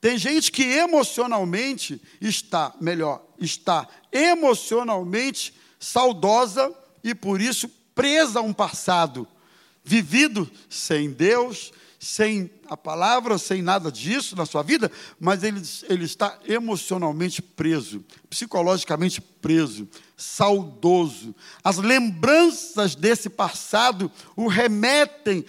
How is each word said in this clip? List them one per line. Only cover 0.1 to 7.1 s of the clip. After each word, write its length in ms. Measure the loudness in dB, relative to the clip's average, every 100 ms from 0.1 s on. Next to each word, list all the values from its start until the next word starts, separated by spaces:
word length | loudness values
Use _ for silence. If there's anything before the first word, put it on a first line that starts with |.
| 0
gente 340 | 0 0 2
que 100 | 0
emocionalmente 1400 | 2 2 4 4 2 0 0 0 0 -2 -2 -4 -8 -12 -16 _
está, 540 | -4 -4 -2 -2 -2 -2
melhor, 440 | -4 -2 -2 -4 -10 -8
está 480 | -6 -4 0 0 -2 -12 _
emocionalmente 1400 | 2 4 4 4 2 0 -2 0 -2 -2 -2 -2 -4 -10 -14 _ _
saudosa 920 | -2 2 2 2 2 4 2 0 -2 -4 _ _
e 120 | -6